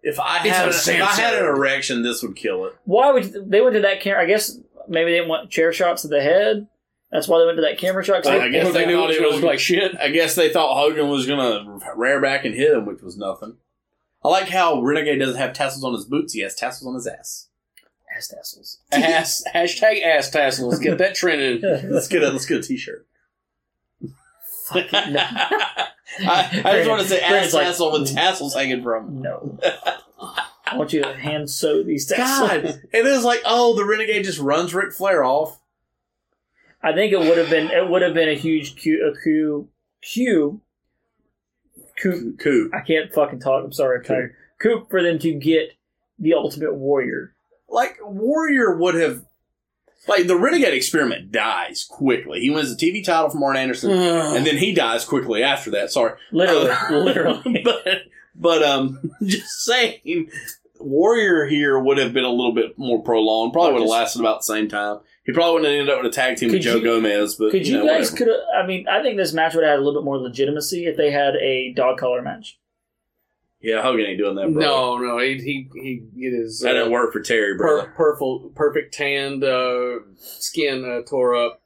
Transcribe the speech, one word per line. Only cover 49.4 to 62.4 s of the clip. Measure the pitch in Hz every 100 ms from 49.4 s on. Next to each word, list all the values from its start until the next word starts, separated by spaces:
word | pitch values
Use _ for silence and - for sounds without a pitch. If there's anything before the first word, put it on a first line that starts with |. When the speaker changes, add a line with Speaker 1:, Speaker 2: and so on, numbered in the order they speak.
| _ _ _ _ _ _ -
Speaker 1:
like, | 202 180
the | 175
Renegade | 247 339 226
experiment | 135 - 160 131 92 95
dies | 107 107 92 82 - -
quickly. | - 135 117 76 76
He | 127
wins | 156 139
the | 113
T | 165
V | 202
title | 180 165 156
from | 147
Arn | 139 135
Anderson, | 131 120 -
Speaker 2:
Ugh. | 185 180 170 156 139
Speaker 1:
and | 151
then | 143
he | 196
dies | 170 117 117 -
quickly | 139 117 107
after | 135 139 -
that. | 101 101
Sorry. | 139 113 - -
Speaker 3:
Literally, | 160 180 156 131
Speaker 1:
Uh, | - - 151
Speaker 3:
literally. | 185 180 - - 254 233
Speaker 1:
<laughs> |
But, | 233 - 185 190 - - _
but, | - 170 160
um, | 147 139 131 - 160 -
<laughs> |
just | 202 208 - -
saying, | - 247 233 - - 170 160 - - - _ _
Warrior | 139 139 196 233 202 170 143
here | 147 143 135
would | 131 139
have | 123
been | 127
a | 127
little | 120